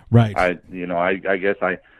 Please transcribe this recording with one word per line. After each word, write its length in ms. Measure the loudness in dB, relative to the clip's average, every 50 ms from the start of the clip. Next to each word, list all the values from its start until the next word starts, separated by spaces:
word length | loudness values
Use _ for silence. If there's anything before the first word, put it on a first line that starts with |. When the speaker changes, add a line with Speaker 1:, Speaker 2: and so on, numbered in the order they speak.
| -4 2
Speaker 1:
Right. 280 | 4 4 4 4 2
Speaker 2:
I, 220 | 0 0 0 -2 -4 -10 -14
you 160 | -12 -10 -8
know, 120 | -6 -2 -2
I, 220 | 0 0 -2 -2 -2 -4
I 80 | -4
guess 200 | -2 -2 -2 -2 -2
I, 180 | -2 -4 -4 -6 -10 _ _ -20